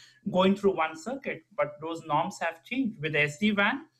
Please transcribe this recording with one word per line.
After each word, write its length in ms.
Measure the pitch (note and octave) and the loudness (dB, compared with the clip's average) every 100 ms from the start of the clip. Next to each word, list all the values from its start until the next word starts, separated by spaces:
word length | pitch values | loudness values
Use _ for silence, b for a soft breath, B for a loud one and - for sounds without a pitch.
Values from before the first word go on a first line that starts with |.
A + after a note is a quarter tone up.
| b b G3+ | b b -2
going 260 | F3 F#3+ G3 | 4 4 4
through 180 | G3 E3 | 2 2
one 200 | D#3+ D#3+ | -2 -4
circuit, 480 | A3+ C4+ F3+ D3 _ - | -8 -8 -8 -10 _ -4
but 200 | F#3+ - | -2 -4
those 200 | E3 D#3+ D#3+ | -10 -8 -2
norms 320 | D3 F#3 - | 0 0 -4
have 240 | E3+ - | -6 -6
changed. 340 | - B3+ A#3 - | -6 -2 -2 -2
With 120 | D#3 | -2
S 220 | D3+ D3 - | 2 0 2
D 160 | G#3+ | 0
wan, 320 | G3+ G#3 C#4 - | 2 2 0 -8